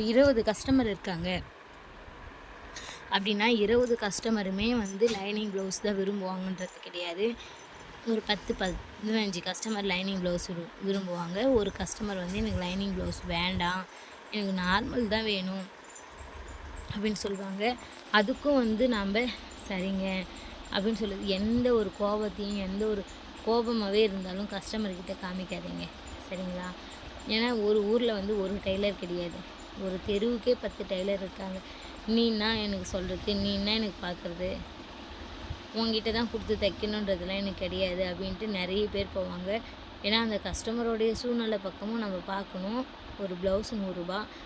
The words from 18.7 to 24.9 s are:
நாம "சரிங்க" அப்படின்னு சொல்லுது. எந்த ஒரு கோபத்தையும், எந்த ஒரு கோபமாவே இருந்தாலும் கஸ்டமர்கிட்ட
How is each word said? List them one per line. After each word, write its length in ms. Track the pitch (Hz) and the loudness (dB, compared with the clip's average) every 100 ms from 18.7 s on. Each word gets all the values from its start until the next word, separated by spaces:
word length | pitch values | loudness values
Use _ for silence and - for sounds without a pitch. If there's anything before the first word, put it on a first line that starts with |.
| 220 254 | 4 4
நாம 360 | 220 196 202 247 - - - | 4 2 2 2 -2 -10 -14
"சரிங்க" 420 | - 190 190 190 190 190 185 - - - - | -6 -2 0 0 0 -2 -4 -10 -12 -12 -4
அப்படின்னு 340 | - 202 220 | 0 2 2
சொல்லுது. 240 | 214 196 208 | -2 -2 0
எந்த 360 | 190 214 233 247 | 2 4 4 6
ஒரு 160 | 233 196 - | 6 4 2
கோபத்தையும், 640 | 208 214 214 185 202 202 | 2 2 0 -2 -4 -2
எந்த 220 | 190 190 214 | -2 0 0
ஒரு 160 | 208 196 - - - | 0 -2 -10 -14 -8
கோபமாவே 600 | - 233 226 226 202 202 | 2 2 4 2 2 4
இருந்தாலும் 460 | 220 190 185 185 202 | 4 2 -4 -4 -4
கஸ்டமர்கிட்ட 640 | 196 - 220 214 | -4 -4 -2 -2